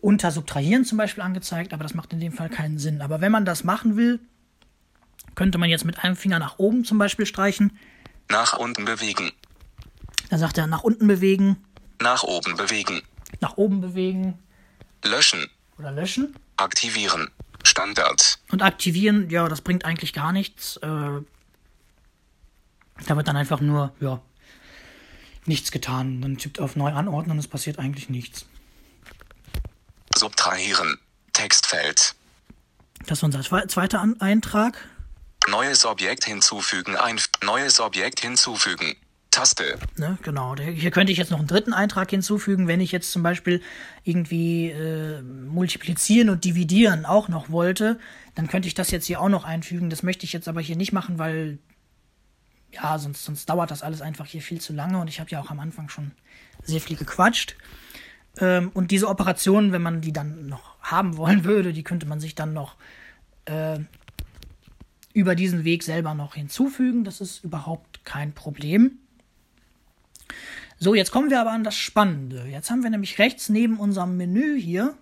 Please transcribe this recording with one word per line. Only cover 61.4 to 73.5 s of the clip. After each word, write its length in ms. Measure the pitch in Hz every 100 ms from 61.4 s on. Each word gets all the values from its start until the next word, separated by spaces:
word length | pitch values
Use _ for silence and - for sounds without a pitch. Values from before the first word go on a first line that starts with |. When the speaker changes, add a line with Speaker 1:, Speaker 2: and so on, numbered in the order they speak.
Speaker 1:
würde, 280 | 175 208 180
die 120 | 160
könnte 220 | 151 175 151
man 120 | 151
sich 160 | 156 -
dann 180 | 156
noch, 220 | 156 139 - - - - - _ _ -
äh, 340 | 156 156 156 156 - - - - - - - - - - _ -
über 220 | 214 185 175
diesen 280 | 185 175
Weg 200 | 160 170
selber 300 | 160 160 160
noch 220 | 151 143 151
hinzufügen. 680 | 143 - 269 269 254 240
Das 180 | 196 -
ist 220 | 185 -
überhaupt 640 | 165 156 143 165 _ - -
kein 280 | 139 147
Problem. 640 | - 151 143 147 196 262 - _ _ _ _ _ _ _ _ _ _ _ - - - - - - -
So, 160 | 175
jetzt 180 | 214 -
kommen 200 | 240 294
wir 100 | 262
aber 100 | 226
an 120 | 226
das 120 | 214 -
Spannende. 720 | - 214 196 147 131 127 127
Jetzt 240 | 139 -
haben 140 | 240
wir 80 | 240
nämlich 260 | 214 196 -
rechts 320 | 226 -
neben 300 | -